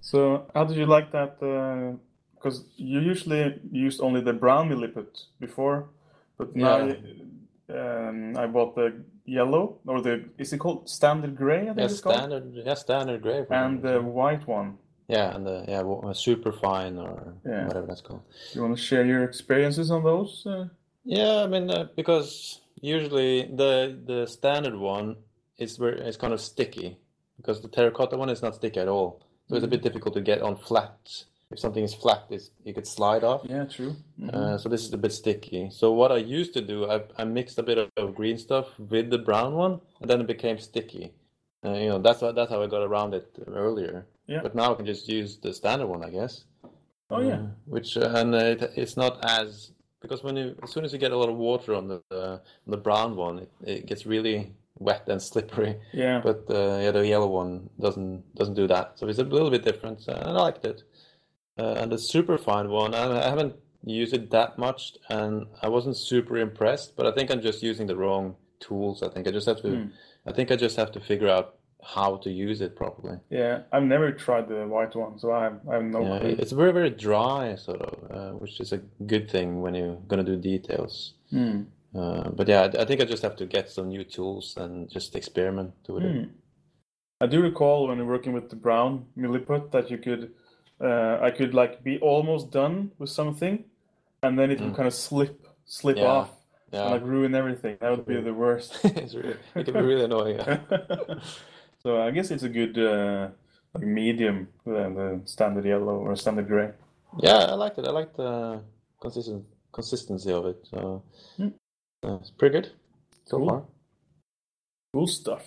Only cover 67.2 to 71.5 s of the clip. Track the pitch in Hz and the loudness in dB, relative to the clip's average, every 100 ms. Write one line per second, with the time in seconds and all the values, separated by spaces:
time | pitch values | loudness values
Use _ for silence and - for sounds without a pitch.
67.2 | 135 127 110 107 113 107 104 92 98 98 | 0 0 0 -2 -4 -4 -4 -2 0 0
68.2 | 95 92 _ _ - 101 101 98 92 92 | -2 -8 _ _ -8 -4 -4 -4 -6 -4
69.2 | 92 101 101 113 107 120 104 - - _ | -4 -2 0 0 0 -2 -4 -12 -20 _
70.2 | - - 127 127 117 - 110 101 - 101 | -8 -2 2 2 2 0 -2 -2 -2 2
71.2 | 104 92 92 | 4 4 2